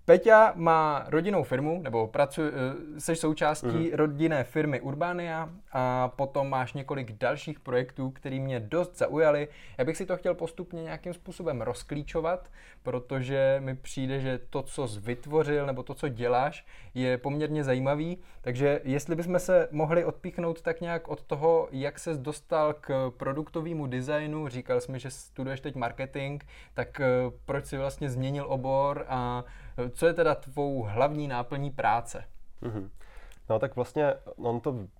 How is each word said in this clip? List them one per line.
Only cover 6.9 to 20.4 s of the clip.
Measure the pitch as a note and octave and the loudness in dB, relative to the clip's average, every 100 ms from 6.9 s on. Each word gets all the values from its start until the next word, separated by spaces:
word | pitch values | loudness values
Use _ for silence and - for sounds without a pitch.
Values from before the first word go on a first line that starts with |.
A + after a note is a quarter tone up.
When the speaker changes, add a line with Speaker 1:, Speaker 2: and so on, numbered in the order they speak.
| C#3+ A2+ | -6 -6
Speaker 1:
dalších | G#2+ B2 D3 - D3 | -2 -2 -2 -6 -10
projektů, | - B2 B2+ - C3 | -2 0 0 -4 -6
který | C3 C#3 C3 | -6 -6 -4
mě | C3+ B2 | -2 -4
dost | G#2+ D#3+ F3 - | -2 0 0 0
zaujaly. | A#2+ D3 D#3 D3 D3 - - - | 0 4 4 4 0 -8 -10 -2
Já | C3 | -2
bych | D#3 | -2
si | F#3+ | -2
to | F3+ | -2
chtěl | F#3 | 0
postupně | E3+ D#3+ - F3 E3+ | -2 -2 -8 -10 -10
nějakým | D#3+ D#3 F3+ | -10 -10 -10
způsobem | E3+ - E3 E3 B2+ | -10 -12 -8 -4 -2
rozklíčovat, | A2+ - - D3 D3 E3+ D#3+ F#3 - - - - | -4 -6 -6 -6 -4 -2 0 -2 -6 -20 -20 -14
protože | B2+ B2 B2 C3+ B2+ C#3 C3+ C3+ | -6 -6 -4 -4 0 4 4 4
mi | C3+ C3 | 0 -6
přijde, | - - C3 C3+ | -6 -4 -2 -2
že | C3 B2+ - | -2 -4 -4
to, | D3 | -6
co | C3+ - B2+ | -6 -4 -4
jsi | G2+ | -4
vytvořil, | G#2+ A#2+ D3 D#3 C#3+ D3 C#3 | -6 -6 0 2 4 2 0
nebo | C3 | -4
to, | B2+ | -6
co | C3+ D3+ | -6 -4
děláš, | A#2 A#2+ B2 C#3+ D3 - - - | 0 2 4 2 -2 -16 -18 -10
je | B2 B2+ B2+ | -2 0 0
poměrně | - D3 D3+ D3+ | 0 -2 0 0
zajímavý. | C3+ B2+ C3+ D3 D#3+ F3+ - - | 2 2 2 0 -2 -6 -12 -10
Takže | - B2 C#3+ C#3+ | -6 2 2 2
jestli | C3 C#3+ D#3 E3 | 0 -2 0 -2
bychom | F3 F3+ | 0 0
se | F3+ F3+ - | 6 4 4
mohli | D3+ D#3 E3+ D#3+ | 0 2 2 2
odpíchnout | - F3+ - | -2 -8 -4